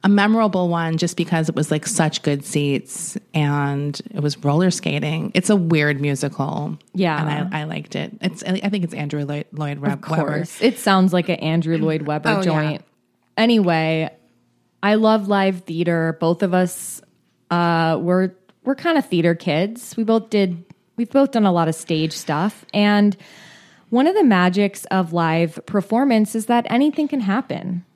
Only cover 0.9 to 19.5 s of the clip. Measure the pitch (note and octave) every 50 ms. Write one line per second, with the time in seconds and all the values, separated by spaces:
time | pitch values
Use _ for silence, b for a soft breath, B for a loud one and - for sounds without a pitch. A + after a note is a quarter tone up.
0.9 | D#3+ D#3+ F3 E3+ - - E3+ - - D#3+ D#3+ D#3 D#3+ - D3+ - D#3 D3+ - -
1.9 | A3+ - E3 D3+ - - _ D3 C#3+ C#3+ C#3 - - D3+ D3 C#3+ C#3 - - -
2.9 | - - - - - - _ _ - D#3+ D3+ C#3+ C#3+ D3 C#3+ C#3 C#3+ C#3 C#3+ D3
3.9 | C#3+ - - - - - D3 D3 C#3+ - - C#3+ C#3+ D#3 F#3 F#3 F3 - - D#3+
4.9 | C#3+ D3 D3 D3 D#3 D#3+ D3+ - - F3+ F3+ - G#3+ G3+ F3 E3 E3 D#3 D3 D3
5.9 | D3 C#3 C#3+ D3 C#3+ C3 - C#3 - - C3+ C#3+ - - D3 D#3 D#3+ D3+ _ _
6.9 | _ F3+ F#3 E3+ D#3 D3 D#3 D3+ D3 D3 D3+ F#3 G3 D#3 D3+ D#3 E3 D#3 D3+ -
7.9 | - - D3 - - - - F#3 - - - - F#3 G3 - G3+ G3 G#3 F3 E3
8.9 | - - D3 C#3+ C#3+ D3 C#3+ C#3 D3 D3 - _ - D3 D3+ C#3+ C#3+ C#3+ C#3 C#3+
9.9 | C#3+ C#3 - - D#3+ D#3+ D#3 C#3+ D3 D3+ F3 - - - - A#3 A#3 - - A3
10.9 | G3 F#3+ F#3 F#3+ F3 F3+ E3+ - F3 - - D#3 D#3+ E3+ E3 D#3+ E3 D#3+ D#3+ D#3+
11.9 | D#3 D#3 D3+ C#3+ D3+ D3+ D3 - G#3+ G3 F#3+ F3 D#3+ D#3 D3+ D#3 D3 - - _
12.9 | _ _ _ _ _ _ _ _ _ - A3 A#3 A#3+ A3 G3 F3 E3+ D#3+ D#3+ D#3+
13.9 | D#3+ D#3+ D#3+ - - _ _ _ _ _ _ _ _ _ _ _ _ _ - G3+
14.9 | G#3+ A3 A3 A3 A3 A3 G3+ G3 G#3 G3 G3 G3 F#3+ F3+ F3 - E3+ E3 F3 E3+
15.9 | E3+ E3 E3 E3 D#3+ - E3+ E3 F3 E3+ G#3 F#3 F3 F3+ F#3 F3 - - - -
16.9 | - - - _ _ _ _ _ _ _ _ _ E3+ F3 F3 E3+ E3+ E3 E3 D#3+
17.9 | D#3+ A#2 D3+ E3+ F3+ F#3 F#3 F#3 F#3 _ _ _ _ _ _ B3 C4+ C4+ - E4+
18.9 | E4 D4+ B3+ - - F3 E3 E3+ E3+ E3 - F#3